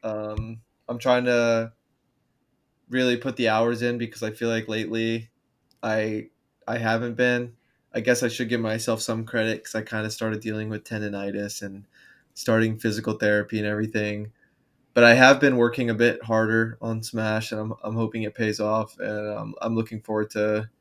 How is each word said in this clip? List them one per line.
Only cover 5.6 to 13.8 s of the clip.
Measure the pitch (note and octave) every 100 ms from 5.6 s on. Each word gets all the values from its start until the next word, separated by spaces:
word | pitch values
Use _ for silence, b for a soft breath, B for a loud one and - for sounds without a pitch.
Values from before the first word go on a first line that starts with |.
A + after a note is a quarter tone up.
| _ _
I, | A2+ A2 A2 G#2+ - _ _ _ -
I | A#2
haven't | A2+ A2+ A#2+ A2+
been. | B2 B2 A#2+ A#2 _ _ _
I | A#2+
guess | A#2 A#2+
I | B2
should | A#2 A#2+
give | A#2+
myself | A2+ A2 A2+ A2+
some | - A2+ A2+
credit | A#2+ A2 A2
'cause | -
I | A2
kinda | G#2+ A2+ G#2+
started | G#2+ A2 G#2+
dealing | A2 G#2+ A2
with | G#2+
tendinitis | - A2 G#2 G2+ G2+ G2+ G2+ -
and | G2+ G2 G2+ b b b b
starting | - - A2+ A2+ A2
physical | A2+ G#2+ A2
therapy | A2 G#2+ G#2 G#2 A2
and | G#2
everything. | G#2+